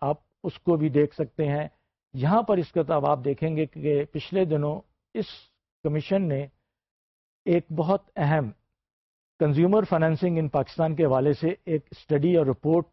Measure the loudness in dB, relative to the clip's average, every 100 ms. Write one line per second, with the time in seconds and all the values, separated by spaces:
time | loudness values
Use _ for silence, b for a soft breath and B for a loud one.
0 | -4 -4 _ _ -12 -6 -2 0 2 2
1 | 0 -2 -8 -4 -4 -4 -6 _ _ _
2 | _ -4 0 2 2 0 0 -2 0 0
3 | 0 0 -2 -4 -2 -2 -4 -4 -2 -2
4 | -2 -8 -4 -2 0 0 -2 -6 -12 _
5 | _ -8 -8 -10 _ _ _ _ -4 -4
6 | -2 -2 0 -4 -6 _ _ _ _ _
7 | _ _ _ _ 0 0 0 -2 0 0
8 | _ -2 0 0 -2 -8 _ _ _ _
9 | _ _ _ -2 0 4 4 4 2 2
10 | 2 0 0 0 -2 -2 -2 -2 -2 2
11 | 2 2 2 0 -2 -4 -4 -4 -6 -12
12 | -2 0 4 4 2 0 2 0 0